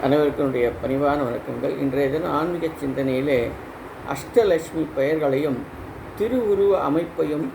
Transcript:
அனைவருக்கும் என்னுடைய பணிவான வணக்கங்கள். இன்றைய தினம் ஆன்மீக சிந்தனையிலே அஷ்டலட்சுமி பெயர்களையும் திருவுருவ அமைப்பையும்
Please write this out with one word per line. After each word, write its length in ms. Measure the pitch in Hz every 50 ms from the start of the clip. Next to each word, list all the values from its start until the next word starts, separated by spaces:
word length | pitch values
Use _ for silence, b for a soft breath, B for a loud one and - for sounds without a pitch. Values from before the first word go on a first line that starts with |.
| -
அனைவருக்கும் 400 | 135 139 151 151 147 143 - 147
என்னுடைய 240 | 135 131 127 120 117 - -
பணிவான 380 | - 127 135 135 143 143 147 147 143
வணக்கங்கள். 480 | 120 117 117 - - 123 120 127 143 156 139
இன்றைய 260 | 143 139 135 139 143 135 139
தினம் 200 | 160 175 175 147 147
ஆன்மீக 300 | 156 175 175 170 160 160 160 -
சிந்தனையிலே 580 | 147 139 131 127 135 135 131 131 135 147 139 123 117 113 - - - - - - - - - - - - -
அஷ்டலட்சுமி 680 | 143 - - - 240 226 202 175 160 156 - - 160 156 143 -
பெயர்களையும் 640 | 139 135 143 160 160 151 143 135 135 147 151 131 117 95 - - - - - - - - - - -
திருவுருவ 540 | 208 226 247 254 233 208 202 190 202 202 196 180 135 143
அமைப்பையும் 580 | 143 160 170 170 - - 156 147 151 147 - 262